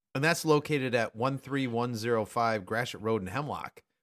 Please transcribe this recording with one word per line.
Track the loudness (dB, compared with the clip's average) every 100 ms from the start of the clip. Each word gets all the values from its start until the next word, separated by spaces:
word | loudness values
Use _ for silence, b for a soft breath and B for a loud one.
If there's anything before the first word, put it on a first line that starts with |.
| _
And | 0
that's | 2 2 4
located | 2 4 0 2 0
at | 0 0
one | -2 -2
three | -4 -2 0
one | 0 -2 -2
zero | 0 2 2
five | 2 2 2 0
Gratiot | -2 -2 -4
Road | 0 0
in | 0
Hemlock, | -4 -4 -6 -8 -14 _ _